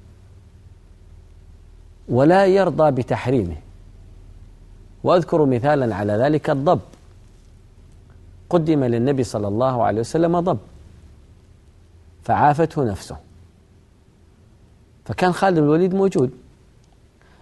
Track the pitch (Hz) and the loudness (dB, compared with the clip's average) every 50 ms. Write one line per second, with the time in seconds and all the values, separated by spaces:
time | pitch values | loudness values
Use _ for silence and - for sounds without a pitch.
0 | - - - - - - - - - - - - - - - - - - - - | -20 -20 -20 -20 -20 -20 -20 -20 -20 -20 -20 -20 -20 -20 -20 -20 -20 -20 -20 -20
1 | - - - - - - - - - - - - - - - - - - - - | -20 -20 -20 -20 -20 -20 -20 -20 -20 -20 -20 -20 -20 -20 -20 -20 -20 -20 -20 -20
2 | - - 131 120 139 156 180 190 196 190 185 196 190 175 135 151 156 151 135 127 | -10 -4 0 2 4 4 6 4 4 4 4 2 2 0 0 2 2 2 2 0
3 | 117 - 127 107 - 120 135 127 95 85 82 80 - - - - - - - - | -2 -4 -4 -4 -2 -2 -2 -2 -2 -4 -8 -12 -14 -20 -20 -20 -20 -20 -20 -20
4 | - - - - - - - - - - - - - - - - - - - - | -20 -20 -20 -20 -20 -20 -20 -20 -20 -20 -20 -20 -20 -20 -20 -20 -20 -20 -20 -6
5 | - 131 165 180 156 - 175 165 151 135 127 120 110 147 151 143 127 117 101 92 | 0 2 2 2 2 0 0 2 2 2 0 0 0 0 0 2 0 -2 -2 -2
6 | 104 104 104 107 127 147 156 147 - - 147 135 139 180 170 - - - - - | -2 -2 0 0 0 0 0 0 -2 -2 -4 -2 0 0 0 0 -2 -8 -20 -20
7 | - - - - - - - - - - - - - - - - - - - - | -20 -20 -20 -20 -20 -20 -20 -20 -20 -20 -20 -20 -20 -20 -20 -20 -20 -20 -20 -20
8 | - - - - - - - - - - 175 175 156 160 156 143 131 120 117 117 | -20 -20 -20 -20 -20 -20 -20 -20 -8 -2 -2 0 0 0 0 0 0 0 0 0
9 | 117 139 139 131 123 - - 110 104 101 101 110 127 131 127 120 110 101 104 107 | 0 0 0 -2 -2 -4 -4 -6 -4 -4 -2 -2 -2 -2 0 0 -2 0 0 -2
10 | 117 - - 160 170 170 170 175 170 185 156 107 - - - - - - - - | -4 -4 -2 -2 0 0 0 0 0 -2 -4 -4 -6 -12 -20 -20 -20 -20 -20 -20
11 | - - - - - - - - - - - - _ - _ - - - - - | -20 -20 -20 -20 -20 -20 -20 -20 -20 -20 -20 -20 _ -20 _ -20 -20 -20 -20 -20
12 | - - - - - - 113 95 127 147 147 143 165 156 - 156 135 110 95 - | -20 -20 -20 -16 -4 -4 0 2 2 2 2 2 0 -2 -2 -4 -4 -4 -4 -6
13 | - - 76 73 - - - - - - _ _ _ _ _ - _ _ _ _ | -10 -14 -18 -18 -20 -20 -20 -20 -20 -20 _ _ _ _ _ -20 _ _ _ _
14 | _ _ _ _ _ _ _ _ _ _ _ _ - _ - _ - _ _ _ | _ _ _ _ _ _ _ _ _ _ _ _ -20 _ -20 _ -20 _ _ _
15 | _ - 107 - 185 180 175 - 202 196 180 156 151 143 151 165 185 190 180 196 | _ -12 -6 -2 -2 -2 0 0 0 0 2 2 2 2 2 2 2 0 0 0
16 | 196 196 - 175 131 135 - - - - - _ _ _ _ _ _ _ _ _ | 0 0 0 0 -2 -2 -4 -10 -20 -20 -20 _ _ _ _ _ _ _ _ _
17 | _ _ _ _ _ _ _ _ | _ _ _ _ _ _ _ _